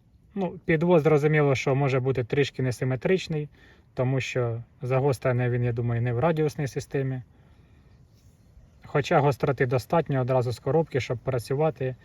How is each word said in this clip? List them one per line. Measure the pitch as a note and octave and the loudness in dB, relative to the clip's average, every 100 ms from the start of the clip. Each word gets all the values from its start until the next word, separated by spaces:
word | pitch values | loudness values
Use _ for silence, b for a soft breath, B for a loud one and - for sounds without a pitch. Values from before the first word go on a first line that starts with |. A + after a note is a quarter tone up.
| _ _ _ G3 | _ _ _ -6
Ну, | F3+ F#3 - | -6 -4 0
підвод, | D#3+ F3 F3 | 2 4 6
зрозуміло, | D3 D3+ D3+ D3+ C#3+ C3 | 6 4 4 4 4 2
що | - C3+ | 2 2
може | C#3 C3 | 2 2
бути | C3 C3 | 0 -2
трішки | A#2+ C#3+ C#3 - | 0 0 0 -2
несиметричний, | C3 A#2+ C3 B2+ - F#3 - D#3 D3+ b b b b | -4 -2 -4 -2 0 0 -2 -6 -8 b b b b
тому | - C3 C3+ | -4 -2 -2
що | - C3 A#2+ A#2 A#2 _ | -2 -2 -2 -4 -10 _
загострений | B2 C3 C#3 B2+ C3+ B2 B2 | -4 0 0 0 0 0 0
він, | B2 | 0
я | A#2+ | -2
думаю, | A#2+ A#2+ A#2 | -2 -2 -2
не | B2 | -2
в | A#2 | 0
радіусній | D#3+ D#3+ D3+ - C#3+ | 0 0 -2 -2 -6
системі. | C#3+ - C#3+ C3 C3 - b b b b b b b _ _ - _ _ - - _ - | -6 -6 -4 -4 -6 -12 b b b b b b b _ _ -20 _ _ -20 -20 _ -4
Хоча | D3 - E3+ | -4 2 2
гостроти | C#3+ C3+ C#3+ C3 B2+ | 2 2 -2 0 0
достатньо | C3 - E3+ - C3+ | -2 0 -2 0 -2
одразу | B2 C3 B2 | 0 0 0
з | A2+ | -4
коробки, | - D3+ D#3 C#3 | -2 0 0 -4
щоб | - B2 | -4 -6
працювати | - A#2+ - C3+ D#3 - C3 B2+ | -4 -6 -4 -2 -2 -2 -6 -8